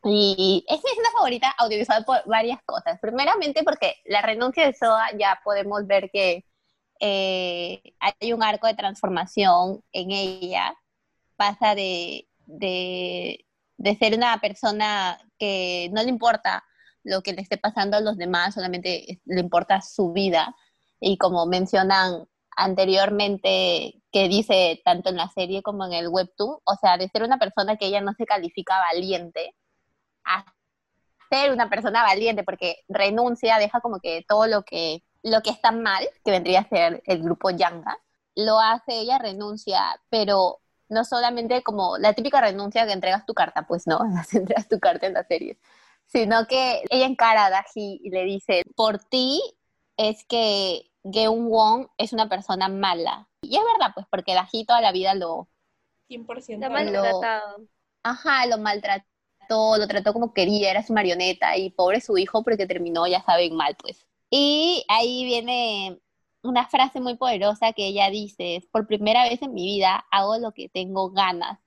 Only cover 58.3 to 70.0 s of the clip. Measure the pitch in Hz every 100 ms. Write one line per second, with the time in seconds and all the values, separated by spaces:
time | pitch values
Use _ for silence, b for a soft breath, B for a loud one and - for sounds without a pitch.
58.3 | 269 247 226 214 208 202 196 _ _ _
59.3 | _ _ 220 220 214 208 208 202 220 233
60.3 | 214 180 208 196 190 214 220 190 175 180
61.3 | 180 175 180 190 - 180 208 - 202 190
62.3 | 220 233 220 190 180 170 165 175 175 -
63.3 | 170 175 160 147 - - - _ _ _
64.3 | 269 285 302 330 349 - 220 240 247 247
65.3 | 233 233 247 233 208 190 180 _ _ _
66.3 | _ 240 247 247 269 262 269 247 240 262
67.3 | 214 202 208 226 220 196 196 196 208 208
68.3 | - 175 175 - 220 220 214 208 233 247
69.3 | 247 277 220 180 202 190 190